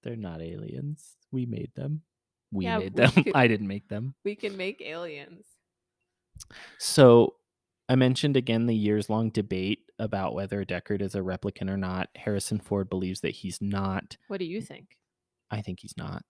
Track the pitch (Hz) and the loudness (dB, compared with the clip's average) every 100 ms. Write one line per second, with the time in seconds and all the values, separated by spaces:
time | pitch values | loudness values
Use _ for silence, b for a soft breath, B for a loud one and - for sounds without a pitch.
0 | - 117 98 82 82 - 107 131 143 151 | -8 -8 -8 -8 -10 -10 -10 -8 -8 -10
1 | - _ _ 131 120 110 131 - 139 156 | -14 _ _ -6 -4 -6 -8 -8 -6 -8
2 | _ _ _ _ _ 143 92 220 95 101 | _ _ _ _ _ -4 -2 -2 -2 4
3 | 120 - - 143 123 110 101 101 - 104 | 6 6 4 4 4 2 -2 -6 -8 -8
4 | 123 135 202 208 214 196 185 202 - 160 | -8 -8 -8 -6 -8 -8 -10 -10 -12 -10
5 | 175 147 156 170 - _ _ _ _ _ | -10 -12 -16 -20 -20 _ _ _ _ _
6 | _ _ _ - - B B B - - | _ _ _ -20 -20 B B B -2 8
7 | 131 117 117 - _ _ _ _ _ 131 | 12 12 8 2 _ _ _ _ _ 4
8 | 127 127 147 131 123 113 117 113 104 107 | 4 4 2 2 2 0 2 2 2 2
9 | 104 110 113 110 101 95 95 104 _ _ | 0 0 0 -2 -2 -4 -2 -4 _ _
10 | 110 101 95 65 98 101 95 87 - 101 | -6 -4 -4 -4 -6 -6 -4 -6 -4 -4
11 | 98 101 92 92 101 - 95 98 92 92 | -2 -4 -4 -4 -6 -6 -4 -4 -2 -4
12 | 92 - - 101 - 107 - 101 98 95 | -6 -6 -4 -2 -2 -4 -2 -2 -2 -2
13 | 92 92 - - 190 170 202 196 196 190 | -4 -4 -6 -6 -10 -6 -4 -2 -2 -4
14 | - - _ 196 175 190 220 143 - _ | -8 -20 _ -8 -6 -8 -10 -16 -20 _
15 | _ _ _ _ _ 107 104 92 - - | _ _ _ _ _ -8 -8 -10 -12 -14
16 | - - - | -10 -12 -14